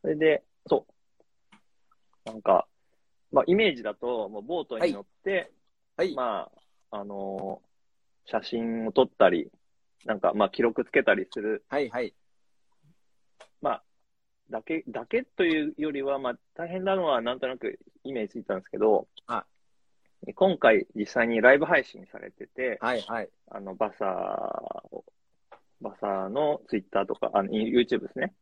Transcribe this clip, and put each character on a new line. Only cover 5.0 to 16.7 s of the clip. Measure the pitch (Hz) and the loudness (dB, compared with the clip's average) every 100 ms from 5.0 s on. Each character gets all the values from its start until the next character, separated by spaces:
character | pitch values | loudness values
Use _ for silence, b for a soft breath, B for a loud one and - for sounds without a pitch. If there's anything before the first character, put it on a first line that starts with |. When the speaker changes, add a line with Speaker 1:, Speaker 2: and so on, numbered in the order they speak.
Speaker 1:
っ | 98 _ | -10 _
て、 | 190 196 165 _ _ _ _ - | -2 -2 -4 _ _ _ _ -2
Speaker 2:
は | |
い。 | 180 | -2
は | |
い。 | |
Speaker 1:
ま | 139 123 98 - _ _ _ _ | 0 -2 -2 -6 _ _ _ _
あ、 | 104 | -12
あ | |
の | 101 101 98 98 98 - _ _ _ _ _ _ - | -10 -8 -8 -6 -8 -10 _ _ _ _ _ _ -6
ー、 | |
写 | 110 | -6
真 | - 117 113 113 113 | -4 -4 -4 -4 0
を | |
撮 | 104 | 4
っ | 131 | 4
た | _ 95 | _ 4
り、 | 87 - _ _ _ _ _ | 4 -2 _ _ _ _ _
な | - | -6
ん | 107 | 0
か、 | 95 | 0
ま | 104 101 | 2 0
あ、 | |
記 | - | 2
録 | 117 110 | 0 0
つ | 123 | 0
け | - | 2
た | 127 | 4
り | 98 95 | 2 0
す | - | -6
る。 | 104 107 _ | -4 -4 _
Speaker 2:
は | 139 | -4
い、 | 131 | -4
は | 117 | -4
い。 | 117 _ _ _ _ _ _ _ _ _ _ _ _ _ - _ | -8 _ _ _ _ _ _ _ _ _ _ _ _ _ -20 _
Speaker 1:
ま | - | -4
あ、 | - _ _ _ _ _ _ _ | -4 _ _ _ _ _ _ _
だ | 113 | -10
け、 | - 160 - | -6 -6 -6
だ | 113 | -10
け | 117 233 | -4 -4
と | 262 - | -4 -2
い | 175 160 151 | 0 2 -2
う | 151 | -4
よ | 151 | -4
り | 139 | -2
は、 | 135 139 | -2 -2
ま | 131 | -2
あ、 | 120 _ | -6 _
大 | - | -12
変 | 165 | -8